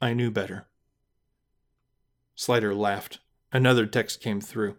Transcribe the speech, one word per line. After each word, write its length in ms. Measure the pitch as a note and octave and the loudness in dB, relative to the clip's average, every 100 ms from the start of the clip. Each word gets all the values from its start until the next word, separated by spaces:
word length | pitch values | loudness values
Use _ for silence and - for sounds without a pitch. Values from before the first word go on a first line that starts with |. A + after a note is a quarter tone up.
I 120 | B2 | -2
knew 180 | A#2 A#2+ | 0 0
better." 360 | G#2+ F#2+ F#2+ - _ _ _ _ _ _ _ _ _ _ _ _ _ _ _ _ - | -2 -4 -10 -14 _ _ _ _ _ _ _ _ _ _ _ _ _ _ _ _ -8
Slider 380 | - A#2+ G#2+ | 0 2 2
laughed. 460 | G2+ G#2 G2 - - _ _ _ | 0 0 -2 -8 -18 _ _ _
Another 320 | C3 B2+ B2 G#2+ | 2 6 4 4
text 340 | A#2+ A2 - | 0 -2 -4
came 220 | A#2+ G2+ | -4 -6
through. 360 | - A2+ G#2 | -6 -6 -6